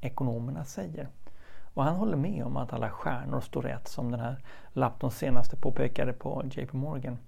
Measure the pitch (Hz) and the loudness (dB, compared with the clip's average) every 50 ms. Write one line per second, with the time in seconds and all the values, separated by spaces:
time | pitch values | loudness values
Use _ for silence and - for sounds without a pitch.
0 | - 127 - - 135 127 117 117 120 123 139 160 156 - - - 196 175 156 156 | -6 -6 -4 -2 -2 -2 -2 -2 -4 -6 -6 -6 -8 -8 -8 -8 -8 -8 -8 -8
1 | 143 139 - - - - - - - - - - - - - - 135 147 165 180 | -10 -10 -10 -10 -10 -8 -8 -10 -10 -8 -8 -6 -6 -6 -2 0 0 0 2 2
2 | 214 226 180 143 135 - 208 - 120 127 131 135 127 117 - 120 117 110 - - | 0 0 0 0 0 -2 -2 -4 -2 -2 -2 -2 -2 -4 -4 -4 -4 -4 -4 -4
3 | - - 143 123 131 135 135 131 - - - 139 123 131 131 117 - - - - | -4 -4 -4 -2 -4 -4 -4 -4 -4 -4 -6 -6 -4 -4 -6 -6 -6 -6 -4 -4
4 | - 120 120 120 117 120 131 131 - - - - - - - 135 131 123 120 - | -4 -4 -4 -4 -4 -4 -6 -6 -8 -10 -10 -10 -12 -8 -2 -2 -2 0 0 -2
5 | - 131 113 - - 143 135 - - - - - - 131 123 - 135 127 - - | -4 -4 -4 -2 0 10 10 12 12 10 8 6 4 6 6 6 4 4 4 2
6 | 127 123 120 - - - 147 135 139 135 131 143 143 131 - 131 135 151 156 139 | 2 0 -2 -4 -6 -6 -6 -4 -6 -6 -6 -8 -8 -8 -6 -6 -6 -6 -6 -8
7 | 120 127 120 117 - | -8 -8 -10 -10 -12